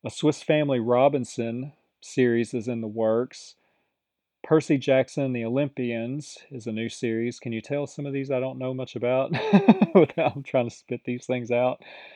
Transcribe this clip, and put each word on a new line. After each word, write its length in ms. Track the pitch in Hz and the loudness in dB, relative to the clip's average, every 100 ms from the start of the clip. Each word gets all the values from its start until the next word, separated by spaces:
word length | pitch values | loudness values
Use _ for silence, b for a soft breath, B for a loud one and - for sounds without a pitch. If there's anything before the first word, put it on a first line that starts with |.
A 60 | 120 | -14
Swiss 340 | - 151 - | -2 0 0
Family 380 | - 151 143 123 | 0 0 2 0
Robinson 920 | 113 123 139 143 120 - 117 117 143 - _ _ | 2 4 4 2 -6 -6 -6 -6 -10 -16 _ _
series 540 | - - 123 117 113 | -8 2 4 4 0
is 140 | 123 110 | -4 -6
in 120 | 117 | -6
the 80 | 110 | -6
works. 680 | 110 113 113 127 - - - _ _ _ _ _ _ _ _ | -2 2 2 0 -8 -20 -20 _ _ _ _ _ _ _ _
Percy 360 | - 160 - 143 | 2 2 2 0
Jackson 460 | 139 131 131 - | 2 2 2 -2
and 120 | 135 123 | -4 -2
the 80 | |
Olympians 960 | 113 131 147 - 123 117 117 143 - - - | -2 -2 -2 -4 -4 -4 -6 -8 -10 -18 -18
is 160 | 127 113 | -12 -8
a 60 | |
new 160 | 110 117 | -6 -6
series. 500 | - 120 113 120 - | -4 -4 -2 -4 -6
Can 140 | 120 | -8
you 80 | 113 | -8
tell 260 | - 143 143 | -6 -6 -6
some 200 | - 143 | -8 -8
of 80 | |
these 160 | 139 135 | -6 -4
I 100 | 127 | -4
don't 180 | 131 131 | -4 -6
know 140 | 131 | -8
much 240 | 131 127 117 | -6 -8 -4
about 360 | 120 127 139 | 0 0 0
<laughs> 600 | 170 440 202 392 370 - | -2 4 4 8 6 8
without, 420 | 190 151 - 131 139 | 6 6 4 -2 -2
I'm 60 | |
trying 280 | - 131 117 | -2 -2 -2
to 40 | |
spit 280 | - - 120 | -6 -10 -8
these 220 | - 123 - | -6 -8 -4
things 240 | 123 117 | -4 0
out? 320 | 120 127 - B B B | 2 2 -2 B B B